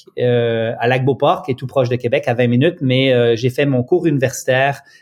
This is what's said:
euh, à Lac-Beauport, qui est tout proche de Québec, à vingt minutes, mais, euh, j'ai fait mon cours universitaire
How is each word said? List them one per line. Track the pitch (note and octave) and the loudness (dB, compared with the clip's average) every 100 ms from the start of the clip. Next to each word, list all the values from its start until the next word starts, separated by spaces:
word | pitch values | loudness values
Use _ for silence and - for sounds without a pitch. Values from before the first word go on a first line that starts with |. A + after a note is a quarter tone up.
| - - | -14 -4
euh, | B2 A#2+ A#2 A2+ A2+ B2 | 0 0 0 -2 -4 -2
à | A#2+ | -2
Lac-Beauport, | C3 C3 B2 C#3+ F3+ | 0 0 0 0 0
qui | - | -4
est | |
tout | B2+ C3 | -8 -4
proche | C#3 A#2+ | -2 0
de | B2 | -2
Québec, | A#2 C#3 C3+ | -2 -2 0
à | |
vingt | A#2+ B2 | 0 2
minutes, | A#2+ E3 E3+ | 2 2 0
mais, | C3 B2+ C3+ | 0 2 2
euh, | B2 A#2+ | 2 2
j'ai | A2+ B2 | 0 -2
fait | C#3 C#3+ | 0 0
mon | B2+ | 0
cours | B2 F3+ E3 | 0 0 0
universitaire | C#3+ B2 - - B2+ C#3 C#3 - - | 0 -2 -4 -2 0 0 -2 -12 -20